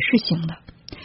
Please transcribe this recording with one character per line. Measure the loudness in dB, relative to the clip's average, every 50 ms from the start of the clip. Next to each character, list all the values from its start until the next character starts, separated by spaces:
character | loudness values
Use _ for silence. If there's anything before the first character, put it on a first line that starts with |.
释 | 6 4 4 4
型 | 4 2 0 0 0
的， | -2 -6 -8 -12 -20 -20 -20 -20 -20 -20 -18 -18